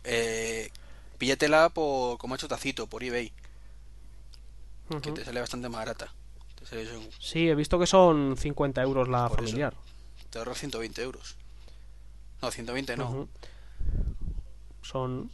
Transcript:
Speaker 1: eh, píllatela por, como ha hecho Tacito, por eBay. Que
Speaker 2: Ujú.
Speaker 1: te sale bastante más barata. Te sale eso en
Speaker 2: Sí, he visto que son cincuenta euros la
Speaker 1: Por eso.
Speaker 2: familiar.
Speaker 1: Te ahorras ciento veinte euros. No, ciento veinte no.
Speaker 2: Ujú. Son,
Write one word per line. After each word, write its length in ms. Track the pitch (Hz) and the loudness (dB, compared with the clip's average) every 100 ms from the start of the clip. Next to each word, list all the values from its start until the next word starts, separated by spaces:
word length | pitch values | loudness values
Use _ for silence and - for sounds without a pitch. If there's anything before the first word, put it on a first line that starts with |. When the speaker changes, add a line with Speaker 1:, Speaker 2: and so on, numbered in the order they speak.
| 127 | 2
Speaker 1:
eh, 640 | 117 117 113 113 113 110 - - - - - | 2 2 0 0 -2 -4 -10 -14 -14 -14 -2
píllatela 500 | 123 135 147 156 165 | 2 4 8 8 8
por, 480 | - 147 135 123 120 | 6 2 2 0 -2
como 160 | 123 131 | -4 -6
ha 20 | |
hecho 100 | 156 | -2
Tacito, 400 | 117 139 127 110 | -2 -2 -4 -6
por 160 | 110 | -6
eBay. 300 | 127 120 113 - - - - - - - - - - - - - - - - | -2 -2 -2 -8 -14 -16 -16 -16 -16 -14 -14 -14 -14 -14 -14 -14 -12 -12 -8
Que 80 | 156 | -6
Speaker 2:
Ujú. 180 | 147 | -4
Speaker 1:
te 120 | - 117 | -6 -4
sale 160 | 120 | -4
bastante 260 | 120 127 120 | -4 -4 -4
más 120 | 113 | -4
barata. 340 | 110 113 - - - - - - | -4 -6 -8 -12 -14 -16 -16 -14
Te 100 | - | -10
sale 180 | 113 | -8
eso 100 | 110 | -8
en 160 | 117 110 - | -10 -12 -10
Speaker 2:
Sí, 300 | - 160 165 | -2 4 6
he 60 | 147 | 6
visto 220 | 151 175 | 4 4
que 80 | 175 | 8
son 500 | 190 180 151 139 127 | 10 12 10 4 2
cincuenta 440 | 147 143 143 131 | 0 2 2 2
euros 280 | 135 135 127 | 4 4 4
la 180 | 123 120 | 4 4
Speaker 1:
Por 120 | - | 4
eso. 80 | 117 | 2
Speaker 2:
familiar. 260 | 117 139 - - - - - - | 0 -2 -4 -12 -16 -14 -14 -12
Speaker 1:
Te 80 | 113 | -8
ahorras 220 | 120 123 | -6 -6
ciento 200 | 147 117 | -6 -4
veinte 220 | 113 113 | -4 -4
euros. 340 | 127 123 - - - - - - - - - - - - | -6 -8 -12 -14 -14 -14 -16 -16 -16 -16 -16 -16 -14 -6
No, 80 | 123 | -4
ciento 200 | - 117 | -4 -4
veinte 240 | 127 131 120 | -4 -2 -2
no. 140 | 123 | -2
Speaker 2:
Ujú. 180 | 131 - - - - - - - - - - - - - - - - | -4 -6 -12 -14 -14 -12 0 2 4 2 -2 -4 -4 -8 -12 -16 -14
Son, 460 | - 131 127 127 240 | -6 -4 -2 -4 -6